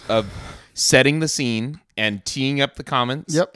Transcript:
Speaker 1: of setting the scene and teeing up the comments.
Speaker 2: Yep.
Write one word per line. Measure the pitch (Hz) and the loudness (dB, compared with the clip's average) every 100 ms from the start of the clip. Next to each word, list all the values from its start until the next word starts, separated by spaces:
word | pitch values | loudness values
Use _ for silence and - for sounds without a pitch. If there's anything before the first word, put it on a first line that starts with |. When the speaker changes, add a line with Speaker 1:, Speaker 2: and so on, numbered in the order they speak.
| - | 0
Speaker 1:
of | 110 101 - - - - | 0 0 -8 -14 -16 -16
setting | - - 131 135 156 | -2 4 6 6 2
the | 156 | -2
scene | - 127 113 123 156 _ - | -2 -2 -2 -4 -10 _ -2
and | 107 101 | -2 -2
teeing | - 139 135 139 | -6 -2 -2 0
up | 139 - | -2 -2
the | |
comments. | 139 135 123 139 - | -2 0 0 -4 -2
Speaker 2:
Yep. | 156 180 | -2 0